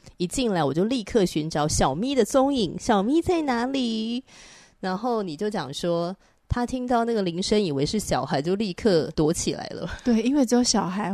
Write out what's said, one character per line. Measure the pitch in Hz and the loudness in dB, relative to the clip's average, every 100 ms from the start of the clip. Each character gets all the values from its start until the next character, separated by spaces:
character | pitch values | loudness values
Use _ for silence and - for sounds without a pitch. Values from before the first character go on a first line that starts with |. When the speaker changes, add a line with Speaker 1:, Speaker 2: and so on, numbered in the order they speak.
| - - | -18 -6
Speaker 1:
一 | 175 | -4
进 | - 240 | -2 0
来 | 180 | 2
我 | 135 | 2
就 | 151 | 2
立 | 214 262 | 0 -2
刻 | 196 233 180 | 0 2 2
寻 | 160 156 | 0 -2
找 | 160 151 | -2 0
小 | - 165 | 2 2
咪 | 147 254 | 0 -2
的 | 262 | 0
踪 | 208 269 269 | 2 4 2
影 | 269 175 - | 0 -2 -4
，“小 | - 208 | 0 2
咪 | 208 320 | 4 2
在 | 330 339 | 2 0
哪 | 294 233 247 | 0 -2 -2
里？” | 269 240 220 220 240 - - - - - - | -2 -2 -2 -4 -6 -10 -20 -20 -20 -20 -8
然 | 190 190 | -6 -4
后 | 247 226 | -2 -2
你 | 190 147 | -4 -4
就 | 208 | -4
讲 | 208 131 | -4 -6
说， | 143 175 170 170 196 _ _ - | -4 -2 0 -2 -6 _ _ -6
他 | 247 | -4
听 | 240 254 247 | -2 -4 0
到 | 240 | 0
那 | 233 | 2
个 | 226 | 0
铃 | 185 165 | 0 -2
声， | - 214 | 2 2
以 | 185 | 2
为 | 135 | 0
是 | 151 220 | 0 -2
小 | - 143 | -2 -2
孩， | 131 143 | 0 -2
就 | 160 | 0
立 | 196 214 | 0 -2
刻 | - 208 165 143 160 | 0 4 4 2 2
躲 | 156 | 2
起 | 170 - | 2 -2
来 | - - | -4 -8
了。 | - 170 - | -8 -8 -4
Speaker 2:
对， | 247 226 | 2 2
因 | 240 285 | 4 2
为 | 247 | 4
只 | |
有 | 247 | 4
小 | 240 208 175 | 4 2 0
孩 | 190 185 | -4 -4